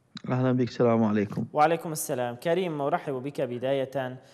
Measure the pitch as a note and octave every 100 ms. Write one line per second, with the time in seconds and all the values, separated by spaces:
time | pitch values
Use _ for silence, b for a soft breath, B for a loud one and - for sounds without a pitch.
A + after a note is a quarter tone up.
0 | _ - - B2+ C3 B2+ A#2+ - A#2+ A2+
1 | A2 G#2+ G2+ - A#2 D3 D#3 E3 F3 D#3
2 | - B2+ A#2+ A#2+ E3+ F3 F3+ D3+ C#3+ E3+
3 | - C3 C3+ C#3+ B2+ A#2+ B2+ C#3 C3 C#3
4 | B2+ B2+ B